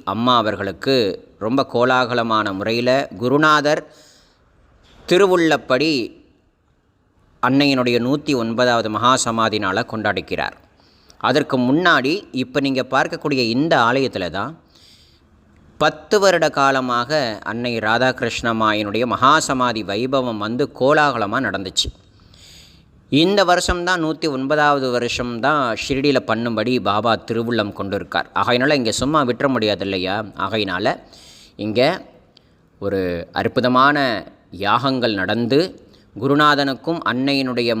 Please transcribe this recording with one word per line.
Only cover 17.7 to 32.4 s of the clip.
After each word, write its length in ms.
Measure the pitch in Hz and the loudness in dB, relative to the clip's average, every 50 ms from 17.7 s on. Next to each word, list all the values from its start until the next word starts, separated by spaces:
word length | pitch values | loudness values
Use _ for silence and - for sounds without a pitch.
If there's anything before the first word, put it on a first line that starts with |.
| 117 113 | -4 -2
ராதாகிருஷ்ணமாயினுடைய 1300 | 107 107 113 117 127 131 123 - 127 117 - - - 117 117 110 110 107 107 107 107 101 101 110 123 | 0 0 2 2 2 0 0 0 -4 -4 -4 -4 -2 -2 0 2 2 2 2 0 0 -2 -2 -2 -2
மகா 280 | 120 101 92 127 135 151 156 | -2 0 2 4 4 4 4
சமாதி 440 | - - 139 127 127 123 110 110 98 | 2 0 -2 0 0 -2 -2 -4 -4
வைபவம் 600 | 92 98 107 127 131 139 135 127 123 110 104 104 | -4 -4 -4 -2 -2 0 -2 -2 -2 -4 -4 -4
வந்து 200 | 107 120 123 139 - - - | -4 -2 -2 -4 -4 -2 0
கோலாகலமா 640 | 123 135 151 156 147 143 123 117 104 101 110 135 | 2 4 4 4 4 2 2 0 -2 -2 -2 -2
நடந்துச்சு. 480 | 127 104 95 98 95 92 - - - - - - _ _ _ _ - - - - - - - - - - - - _ _ _ _ _ - 131 | -2 -2 -4 -4 -6 -6 -4 -4 -4 -6 -6 -14 _ _ _ _ -20 -20 -20 -20 -20 -20 -20 -20 -20 -20 -20 -20 _ _ _ _ _ -2 2
இந்த 280 | 143 165 185 202 196 185 | 2 2 4 4 2 4
வருஷம்தான் 580 | 175 180 180 180 - 180 175 175 175 185 170 160 | 4 2 2 2 0 -2 -2 -2 -2 -2 0 -2
நூத்தி 220 | 156 156 - 165 156 | -2 -4 -2 -4 -4
ஒன்பதாவது 560 | 135 131 135 135 151 151 147 147 143 139 131 127 | -2 -2 -2 0 0 2 2 2 2 2 0 0
வருஷம்தான் 720 | 120 120 120 117 - - 123 123 120 113 113 143 156 147 131 117 110 - - | -2 -2 -2 -2 -4 -4 -6 -6 -4 -2 0 0 0 0 0 -2 -2 -4 -4
ஷிரடியில 360 | - 135 135 135 143 135 123 - | -4 -4 -2 0 2 2 2 0
பண்ணும்படி 480 | - 113 113 120 120 113 110 107 123 127 117 92 | 0 -2 -2 -2 -2 -2 -2 0 0 0 0 0
பாபா 320 | 101 101 107 110 117 110 | 0 0 0 0 0 0
திருவுள்ளம் 600 | - - - 113 117 117 117 120 113 104 104 - | -2 -2 -4 -4 -4 -2 -2 -2 -2 -2 -2 -4
கொண்டிருக்கார். 520 | - 98 98 101 98 85 - - 85 - - - | -8 -8 -6 -6 -6 -6 -4 -4 -4 -4 -4 -2
ஆகையினால 380 | 95 101 123 123 123 131 147 151 | -2 0 2 2 2 2 2 2
இங்க 200 | 139 117 110 101 | 0 0 -2 -2
சும்மா 300 | - 127 139 160 151 135 | -2 -2 0 0 2 2
விட்டுற 260 | 120 117 - 139 139 | 0 0 0 0 0
முடியாது 360 | 131 117 110 104 101 87 98 | 0 0 0 0 0 -2 -2
இல்லையா? 300 | 98 95 92 90 90 98 110 104 95 - | -4 -4 -4 -2 -4 -4 -4 -6 -8 -8
ஆகையினால 580 | - 95 95 110 110 104 95 90 90 107 131 175 - - - - - - - - - - - _ | -8 -6 -4 -2 -2 -2 -2 -4 -2 -2 -2 -2 -4 -8 -20 -20 -20 -20 -20 -20 -20 -20 -20 _
இங்க 240 | - 104 110 101 120 127 156 185 - - - - - _ _ _ _ | -10 -8 -4 0 2 2 2 2 -2 -8 -16 -20 -20 _ _ _ _